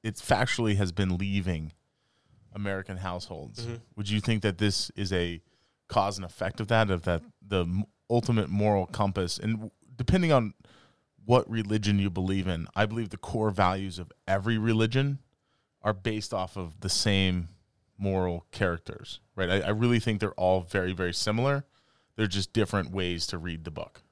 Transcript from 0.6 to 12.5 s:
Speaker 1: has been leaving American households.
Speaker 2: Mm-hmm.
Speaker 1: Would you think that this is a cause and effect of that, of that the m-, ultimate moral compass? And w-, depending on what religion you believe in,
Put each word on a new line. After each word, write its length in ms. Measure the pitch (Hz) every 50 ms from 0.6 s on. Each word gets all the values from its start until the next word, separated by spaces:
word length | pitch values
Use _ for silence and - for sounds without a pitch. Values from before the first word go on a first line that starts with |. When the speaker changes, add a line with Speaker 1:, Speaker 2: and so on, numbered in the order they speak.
| 117 107 104
Speaker 1:
has 160 | 98 101 92
been 260 | 82 101 98 92 90
leaving 540 | 90 98 98 98 101 87 95 87 78 78 78 - _ _ _ _ _ _ _ _ _ _ _ _ _ _ _ -
American 440 | 104 101 98 98 95 95 - 98
households. 640 | 90 92 92 90 90 - - 92 78 73 60 53 -
Speaker 2:
Mm-hmm. 140 | 113 117 117 117 - _ _
Speaker 1:
Would 140 | 107 101 98
you 100 | 107 107
think 220 | 101 - 113 104 95
that 140 | 104 92
this 340 | - 107 104 95 - - - -
is 160 | - 101 90 95
a 280 | 90 87 87 87 82 _ _ _ _ _ _ _ _ _
cause 300 | - - 113 95 101 98
and 80 | 98 95
effect 340 | 85 - - - 98 - -
of 80 | 110
that, 240 | 98 120 113 110 98
of 120 | 95 87 80
that 180 | 92 87 82 - - _ _
the 200 | - 101 101 92
m-, 240 | 87 85 90 98 104 _ _ _ _ _
ultimate 400 | 120 117 113 - 117 110 98 71
moral 360 | 90 104 104 107 104 98 92
compass? 540 | - - - 104 98 90 104 90 87 - -
And 140 | - 110 113
w-, 180 | 107 110 104 _ _ _ _ 127
depending 360 | 117 127 - - 190 175 160
on 220 | 147 131 113 104 - _ - - - - - _ _ _ _ _ _ _ -
what 240 | 113 123 127 - -
religion 500 | 113 113 107 98 107 110 101 104 101 98
you 100 | 98 98
believe 380 | 87 95 92 92 95 98 90
in, 200 | 92